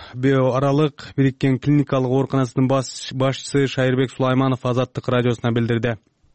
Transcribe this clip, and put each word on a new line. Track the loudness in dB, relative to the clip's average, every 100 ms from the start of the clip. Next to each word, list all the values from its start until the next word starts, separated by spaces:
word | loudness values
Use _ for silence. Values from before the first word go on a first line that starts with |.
| -6
бе-, | -2 0
аралык | 2 2 2 2 2 0 -2 -8
бириккен | 0 0 2 0 0
клиникалык | 2 2 2 0 0
ооруканасынын | 0 0 0 0 0 2
баш-, | 2 -2 -10 -8
башчысы | -2 -2 -2 -4 0 0
Шайырбек | 0 0 2 -2
Сулайманов | 0 0 2 0 0
Азаттык | -2 -2 -2 -4 -2
радиосуна | 0 0 0 -2
билдирди. | 0 0 -2 -2 -6 _ _ _